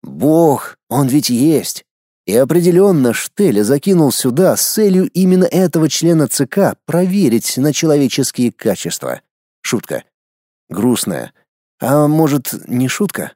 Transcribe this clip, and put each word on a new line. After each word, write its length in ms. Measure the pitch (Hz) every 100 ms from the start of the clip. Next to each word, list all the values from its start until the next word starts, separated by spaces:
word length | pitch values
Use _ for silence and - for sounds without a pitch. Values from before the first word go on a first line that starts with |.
Бог, 760 | - 107 135 160 165 127 - - _
он 200 | 135 135
ведь 200 | 143 -
есть. 560 | 120 143 147 101 - _ _ _ _ -
И 100 | 107
определенно 760 | 131 165 175 180 202 170 127
Штеля 500 | 110 - - 202 104
закинул 500 | 104 143 - 185 147
сюда 440 | - 135 123 185 110
с 100 | -
целью 440 | - 214 185 185
именно 340 | 175 185 180
этого 460 | 185 170 185 165 156
члена 360 | - 165 165 143
Ц 200 | - 135
К 300 | - 175 110 -
проверить 720 | 156 185 196 160 113 - -
на 160 | 143
человеческие 760 | 143 160 147 135 - 131 - 123
качества. 680 | - 110 95 85 - 65 62 _ _ _ _
Шутка. 440 | - 117 - 65 - _ _ _ _ _ _
Грустная. 640 | 82 120 113 - 73 58 _ _ _ _ _
А 280 | 117 147 147
может, 440 | 156 160 143 - - -
не 220 | 123 131
шутка? 440 | - 202 - 71